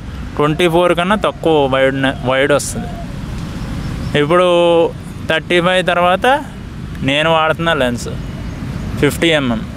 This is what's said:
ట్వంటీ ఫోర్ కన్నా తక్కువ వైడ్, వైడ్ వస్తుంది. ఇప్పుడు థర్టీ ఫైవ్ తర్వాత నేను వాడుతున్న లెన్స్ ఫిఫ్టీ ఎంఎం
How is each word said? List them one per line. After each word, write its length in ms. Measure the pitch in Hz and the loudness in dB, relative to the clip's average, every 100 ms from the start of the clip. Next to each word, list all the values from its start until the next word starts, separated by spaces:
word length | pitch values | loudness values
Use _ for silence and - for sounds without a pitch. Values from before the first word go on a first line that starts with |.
| - - - - | -4 -12 -8 -2
ట్వంటీ 320 | 147 156 180 | 0 2 2
ఫోర్ 280 | 165 175 170 | 4 2 2
కన్నా 200 | 175 196 | 0 0
తక్కువ 520 | 156 - 170 151 139 | 0 -2 2 2 4
వైడ్, 280 | 135 135 135 135 - 123 | 4 2 2 -2 -2 0
వైడ్ 260 | 131 143 | 2 2
వస్తుంది. 360 | 139 - - - - - - - - - - - - - - - 147 | 2 0 -6 -8 -8 -10 -10 -8 -8 -8 -8 -8 -6 -6 -6 -2 0
ఇప్పుడు 680 | 147 180 180 175 175 170 165 - - - - | 2 4 4 4 4 4 2 0 -12 -10 -2
థర్టీ 320 | 160 147 175 | -2 0 2
ఫైవ్ 260 | 175 185 175 | 4 2 2
తర్వాత 560 | 175 175 190 247 285 277 - - - - - | 2 2 2 2 0 -2 -12 -12 -10 -10 -6
నేను 300 | 131 143 160 | -2 2 2
వాడుతున్న 420 | 165 160 151 165 | 4 2 0 0
లెన్స్ 340 | 160 123 120 - - - - - - - - - - | 0 0 -2 -6 -8 -8 -10 -10 -8 -8 -8 -6 0
ఫిఫ్టీ 280 | 143 127 170 | 0 2 2
ఎంఎం 340 | 151 131 113 - | 2 0 -2 -6